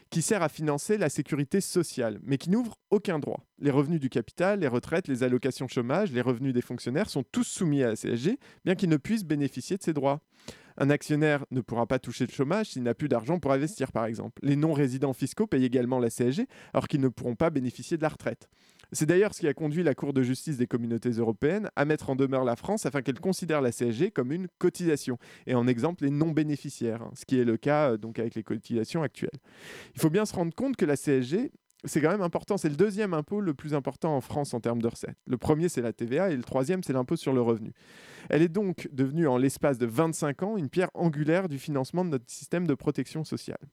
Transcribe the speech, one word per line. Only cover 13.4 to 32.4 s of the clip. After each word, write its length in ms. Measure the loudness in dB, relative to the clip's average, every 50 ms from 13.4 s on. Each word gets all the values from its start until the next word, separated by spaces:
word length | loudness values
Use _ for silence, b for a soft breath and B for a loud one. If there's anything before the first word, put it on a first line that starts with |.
| 2 2
investir, 400 | 2 2 0 -2 -4 -4 -4 -4
par 140 | -2 -2 -2
exemple. 340 | -2 -4 -6 -8 -10 -8 -4 0
Les 120 | 0 2
non-résidents 560 | 2 2 2 2 2 2 2 0 0 -2 -2
fiscaux 340 | -2 -2 -4 -2 -2 -2 0
payent 200 | 2 2 2 4
également 340 | 4 4 2 2 2 2 2
la 100 | 0 0
C 180 | 0 0 0
S 80 | 2 2
G, 120 | 0 -2 -4 B B B B B
alors 140 | -2 0
qu'ils 140 | 0 0 2
ne 80 | 2 0
pourront 260 | 0 -2 -6 -4 0
pas 140 | 0 0 2
bénéficier 480 | 2 0 -2 -4 -4 -6 -6 -4 -2
de 40 | -2
la 80 | -2 -2
retraite. 400 | -2 -4 -6 -6 -6 -8 -12 _ b b b b b b b b
C'est 140 | b 0 4
d'ailleurs 300 | 4 6 6 4 4 0
ce 60 | -2
qui 60 | 0
a 60 | 0 0
conduit 300 | 0 -2 -2 0 2 2
la 100 | 2 2
Cour 200 | 0 -2 -2 0
de 100 | 2 2
justice 340 | 2 0 -2 -4 -4 -2
des 80 | -2 0
communautés 460 | 0 0 -2 -2 -2 -2 -2 -2 0
européennes 580 | 0 0 0 0 0 2 0 0 0 0 -4 -2 -2
à 100 | 0 2
mettre 240 | 2 0 0 -2 -2
en 60 | 0
demeure 280 | 2 2 2 2 2 2
la 120 | 0 0
France 320 | -2 -2 -4 -2 -2 -2
afin 160 | -2 -2 -2 -2
qu'elle 160 | -2 -4 -2
considère 420 | -2 -2 -2 -2 -2 -2 0 2
la 100 | 2 0 0
C 160 | 0 0 0
S 60 | 0
G 140 | 0 0 0
comme 220 | 0 0 -2 -2
une 160 | -2 -4 -6 -8 _
cotisation, 600 | 0 0 0 0 0 0 2 0 0 0 -4 -6 -6 B B B B B
et 60 | B 2
en 140 | 2 4
exemple 380 | 4 2 2 0 0 0 0 0
les 60 | 0
non-bénéficiaires, 880 | 2 2 2 2 2 0 0 0 -2 -4 -6 -10 -8 -4 -4 -4 -4 -4
hein, 100 | -8 -10 -14
ce 120 | -12 -4
qui 120 | 2 2
est 80 | 4 4
le 120 | 4 2
cas, 340 | 2 2 2 2 4 4 2
euh, 60 | 2
donc 200 | 0 -4 -6 -4
avec 180 | -4 -4 -4 -4
les 80 | -6 -6
cotisations 600 | -4 -6 -6 -4 -2 -2 -2 -2 -2 -2 -2 -2
actuelles. 260 | -2 -4 -6 -6 -6 -6 -10 _ B B B B B B B B B B
Il 60 | B
faut 80 | 2 2
bien 160 | 2 2 0
se 80 | 0 -2
rendre 220 | -2 -4 -2 -2
compte 220 | -2 -2 -2 0
que 80 | 0 2
la 100 | 2 2
C 220 | 2 2 2 2
S 80 | 2 2
G, 260 | 0 -2 -2 -2 -4 -8 _ _ _ _ _ -6
c'est 160 | -4 0 2
quand 80 | 2 2
même 120 | 2 2
important, 360 | 0 -2 -2 -2